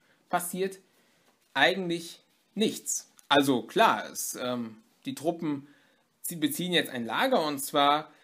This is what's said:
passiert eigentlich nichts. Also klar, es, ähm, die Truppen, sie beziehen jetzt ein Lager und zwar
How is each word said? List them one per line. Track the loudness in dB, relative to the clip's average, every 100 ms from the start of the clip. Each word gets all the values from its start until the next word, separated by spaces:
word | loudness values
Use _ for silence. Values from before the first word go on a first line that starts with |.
| _ _ -4
passiert | -4 -2 -4 -4 -6 _ _ _ _ _ _ _
eigentlich | 4 4 4 -2 -4 -6 -16 _ _ _
nichts. | -2 0 0 -6 -6 -8 _ 2
Also | 4 4 2
klar, | 0 4 4 4 -2
es, | -8 -8 -6
ähm, | -4 -4 -6 -12 _ _
die | -12
Truppen, | -6 -4 -4 -4 -6 -8 _ _ _ _ _
sie | -12 -4
beziehen | -2 -2 0
jetzt | 0 0
ein | -4 -4
Lager | -2 2 2
und | 0 -4
zwar | -2 2 4 4 0 -16